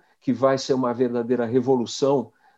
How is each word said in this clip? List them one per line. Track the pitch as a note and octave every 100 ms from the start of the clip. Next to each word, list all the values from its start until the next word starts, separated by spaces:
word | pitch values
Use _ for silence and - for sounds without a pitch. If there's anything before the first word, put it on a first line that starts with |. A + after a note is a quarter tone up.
| _ _
que | -
vai | A#2+ C3+ C3+
ser | -
uma | C3 B2
verdadeira | A#2 B2+ A#2+ A#2 B2
revolução | A#2 B2+ A#2+ C3 A2 - C3+ C#3 A#2 _ _